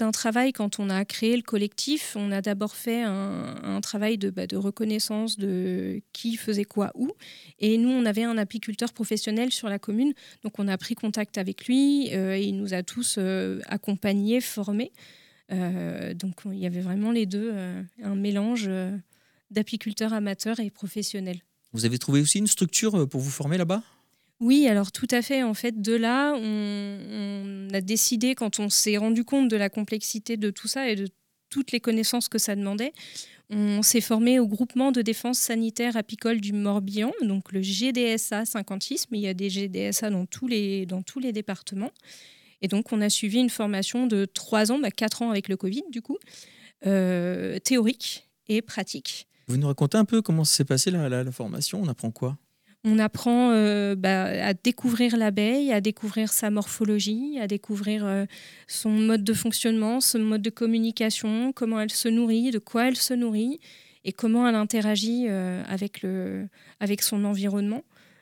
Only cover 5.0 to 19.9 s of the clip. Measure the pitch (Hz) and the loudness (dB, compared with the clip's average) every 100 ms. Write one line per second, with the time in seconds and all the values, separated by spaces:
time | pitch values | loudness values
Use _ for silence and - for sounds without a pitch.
5 | - 214 220 208 196 180 185 180 185 202 | -2 -2 -2 -2 -2 0 -2 -2 -4 -6
6 | - - 233 226 - 202 202 208 202 - | -10 -8 -6 -4 -2 -2 -2 -2 -2 -2
7 | 269 - - - - - 214 226 240 262 | -4 -4 -16 -20 -20 -2 2 4 4 4
8 | 226 208 233 226 202 220 - 208 233 - | 2 2 0 0 -2 -4 -8 -6 -6 -4
9 | 220 214 - 214 254 - 226 202 - 214 | -4 -2 0 0 0 -2 -4 -4 -2 0
10 | 285 - - - 214 - 202 190 - 233 | 2 0 -8 -12 -10 -4 -2 -2 -4 -4
11 | 220 214 208 214 190 196 - 254 277 285 | -2 -2 -4 -4 -4 -4 2 4 6 4
12 | 269 190 190 190 202 196 196 185 180 240 | 2 0 0 0 0 -2 -2 -4 -4 -4
13 | 240 - 190 190 190 190 - 208 - 202 | -2 -2 0 0 -2 -4 -6 -4 -2 -2
14 | 208 202 202 247 - 220 202 202 247 - | 0 2 2 2 0 -4 -2 -2 -4 -10
15 | - - _ _ - 190 175 180 170 - | -20 -20 _ _ -6 -4 -2 -2 -4 -6
16 | - 175 190 - 202 190 180 175 180 196 | -6 -6 -6 -8 -8 -6 -4 -2 -2 0
17 | 220 233 202 202 226 208 185 180 185 - | 0 0 0 -2 -4 -4 -6 -8 -10 -10
18 | 208 196 202 202 214 240 196 190 185 196 | -4 -2 0 0 0 0 -2 -2 -2 -6
19 | - _ _ _ _ 208 214 214 220 | -10 _ _ _ _ -2 -2 -4 -6